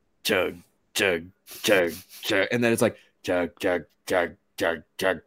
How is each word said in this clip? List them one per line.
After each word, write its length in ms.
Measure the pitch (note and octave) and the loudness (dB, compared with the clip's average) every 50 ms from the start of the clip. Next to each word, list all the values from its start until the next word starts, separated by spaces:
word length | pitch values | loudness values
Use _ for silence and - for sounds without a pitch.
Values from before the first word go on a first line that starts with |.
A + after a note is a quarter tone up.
| _ _ _ _ - | _ _ _ _ -4
chug, 320 | - G#2+ F#2 F2 F2 E2+ F2 - _ _ _ _ _ | 0 0 0 0 -2 -4 -8 -16 _ _ _ _ _
chug, 340 | - - G#2 F#2+ F2 E2 E2 F#2 - _ _ - - - | -2 0 2 2 2 0 -4 -10 -18 _ _ -20 -14 -4
chug, 300 | - - G#2 F#2+ F2 E2 D#2+ F#2 - - - - | 0 2 4 4 4 0 -2 -8 -14 -20 -20 -12
chug, 260 | - - G#2 G2 F#2+ - | -6 -2 0 0 0 0
and 140 | A#2+ A#2+ A#2+ | 0 0 2
then 80 | A#2 | 2
it's 100 | A#2 A2+ | 2 2
like 140 | A#2+ G#2 - - - _ _ _ | 2 0 0 -4 -12 _ _ _
chug, 340 | - - F2+ F2+ F2 E2 - - | -4 -2 -2 -2 -2 -4 -6 -4
chug, 240 | - F#2+ F2+ E2+ D#2 - _ _ _ | -2 -2 -2 -2 -4 -8 _ _ _
chug, 280 | - F#2+ F2+ F2 D#2+ - - _ _ _ - | -2 0 0 0 -2 -6 -12 _ _ _ -4
chug, 240 | G2 E2+ E2 D#2+ - _ _ - | -2 -2 -2 -4 -8 _ _ -2
chug, 220 | - F#2+ F2+ D#2 - | -2 0 0 -2 -6